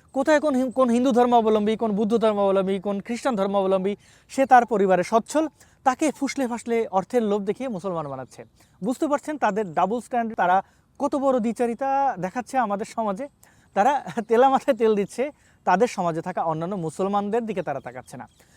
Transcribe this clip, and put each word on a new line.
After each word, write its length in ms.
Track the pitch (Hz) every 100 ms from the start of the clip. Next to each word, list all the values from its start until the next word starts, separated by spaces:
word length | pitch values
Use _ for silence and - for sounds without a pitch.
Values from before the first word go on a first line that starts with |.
| _
কোথায় 260 | 262 277 294
কোন 160 | 302 254
হি-, 160 | 262
কোন 180 | 262 254
হিন্দু 220 | 233 269
ধর্মাবলম্বী, 640 | 240 247 240 220 214 208 220
কোন 160 | 226
বুদ্ধ 260 | 202 220 226
ধর্মাবলম্বী, 640 | 220 208 196 196 190 196
কোন 200 | 202 202
খ্রিস্টান 340 | - 233 277 214
ধর্মাবলম্বী, 600 | 196 202 190 190 185 202 _ _ _
সে 180 | - 269
তার 200 | 247 226
পরিবারে 380 | 208 190 180
সচ্ছল, 440 | 180 226 - 294 320 - - _
তাকে 280 | - 254 311
ফুসলে 360 | - 277 - 247
ফাসলে 400 | 233 240 226 220
অর্থের 360 | 190 185 247
লোভ 180 | 214 208
দেখিয়ে 280 | 202 196 262
মুসলমান 380 | 190 196 165 147
বানাচ্ছে। 380 | 131 127 - 117 _ _ _
বুঝতে 240 | 190 254 311
পারছেন 300 | 285 - 302
তাদের 360 | 220 202 202
ডাবল 280 | 151 185 240
স্ট্যান্ডার্ড, 360 | - 247 226 214
তারা 260 | 180 190 - _ _ -
কত 160 | 277 285
বড় 240 | 269 254
দ্বিচারিতা 800 | 226 226 233 226 269 269 277 185
দেখাচ্ছে 380 | 185 247 - 269
আমাদের 280 | 214 202 202
সমাজে। 420 | - 220 196 285 _ _ _ _
তারা 320 | 196 226 285 175 196 208
তেলা 220 | 226 269
মাথায় 280 | 262 - 220
তেল 180 | 220 208
দিচ্ছে, 360 | 190 - 285 - _ _
তাদের 240 | - 185 240
সমাজে 340 | - 175 160
থাকা 220 | 185 196
অন্যান্য 320 | 165 156 170 202
মুসলমানদের 680 | 160 - 190 202 202 226 220
দিকে 180 | 185
তারা 160 | 156 135
তাকাচ্ছে 380 | 123 123 - 131
না। 120 | 113 _ _